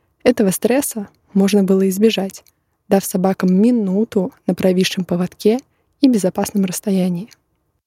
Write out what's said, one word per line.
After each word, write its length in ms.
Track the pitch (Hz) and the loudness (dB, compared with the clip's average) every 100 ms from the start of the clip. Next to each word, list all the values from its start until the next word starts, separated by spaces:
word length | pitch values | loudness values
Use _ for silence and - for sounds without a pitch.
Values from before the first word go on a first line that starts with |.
| _ _ | _ _
Этого 260 | 247 247 196 | -2 0 0
стресса 560 | - 214 262 - 226 202 _ _ | 0 0 0 -2 -8 -12 _ _
можно 300 | 196 196 208 | 0 2 2
было 260 | 190 190 190 | 2 2 0
избежать, 540 | 185 220 208 - - _ _ _ _ _ | 2 0 0 -6 -12 _ _ _ _ _
дав 160 | 196 | 0
собакам 500 | - 190 190 190 185 | 0 -2 -2 0 0
минуту 760 | 185 233 240 196 190 226 208 185 - - | 2 2 2 0 -2 -2 -2 -4 -6 -6
на 80 | 180 | 0
провисшем 480 | 190 185 185 - | 0 2 0 -4
поводке 560 | 175 175 180 - 208 240 - _ _ _ | -4 -4 -4 -2 -2 -2 -6 _ _ _
и 80 | 269 | 2
безопасном 560 | 226 180 202 202 202 | 2 0 -2 -4 -2
расстоянии. 640 | 185 170 214 190 185 170 220 _ _ _ _ _ | -4 -4 -4 -2 -2 -4 -10 _ _ _ _ _